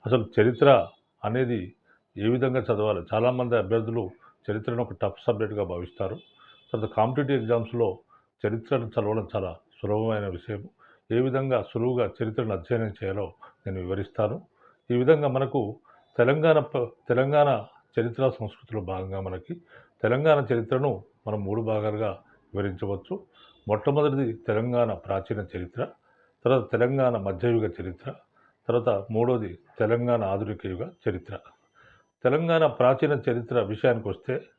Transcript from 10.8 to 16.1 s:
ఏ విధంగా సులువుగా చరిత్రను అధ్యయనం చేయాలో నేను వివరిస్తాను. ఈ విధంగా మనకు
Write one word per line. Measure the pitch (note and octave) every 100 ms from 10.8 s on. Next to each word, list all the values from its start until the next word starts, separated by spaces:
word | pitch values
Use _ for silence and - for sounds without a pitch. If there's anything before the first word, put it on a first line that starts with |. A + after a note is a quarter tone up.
| - _ _
ఏ | A#2
విధంగా | C3 C3 C3+ B2
సులువుగా | F#2+ A#2+ A#2+ B2 G#2 -
చరిత్రను | A2+ A2 A2+
అధ్యయనం | F#2+ D#2+ A#2+ A2
చేయాలో | F#2 G2 G2 F2+ - - _ -
నేను | F#2+
వివరిస్తాను. | F2+ G2 F#2+ - G#2+ A#2 - _ _ _ _
ఈ |
విధంగా | B2 B2 D#3 D3
మనకు | C3 C3 C#3 G#2 A2+ _ _ _